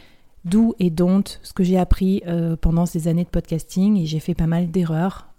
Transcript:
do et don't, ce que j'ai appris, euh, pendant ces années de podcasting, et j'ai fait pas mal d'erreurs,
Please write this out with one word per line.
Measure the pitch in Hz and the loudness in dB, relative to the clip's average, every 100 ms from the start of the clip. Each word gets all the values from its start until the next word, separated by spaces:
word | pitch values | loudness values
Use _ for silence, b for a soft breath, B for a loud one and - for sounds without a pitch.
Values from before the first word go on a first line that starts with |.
| b b b - | b b b -14
do | 175 208 226 - | 0 2 2 2
et | 180 | -2
don't, | 160 180 190 196 - | 2 2 2 0 -8
ce | - | -8
que | - | -2
j'ai | 180 185 | 2 2
appris, | 180 - 190 196 175 | 2 2 2 0 -2
euh, | 170 165 | -2 -2
pendant | 165 170 165 | 0 0 2
ces | 175 165 165 | 0 -2 0
années | 165 | 0
de | 175 | -2
podcasting, | 170 - 160 - 185 202 208 | -4 -4 -6 -4 0 2 2
et | |
j'ai | 156 156 | 0 -4
fait | - | -4
pas | 170 165 | -2 0
mal | 170 175 | 0 0
d'erreurs, | 185 165 160 185 - - | -2 0 0 -2 -6 -14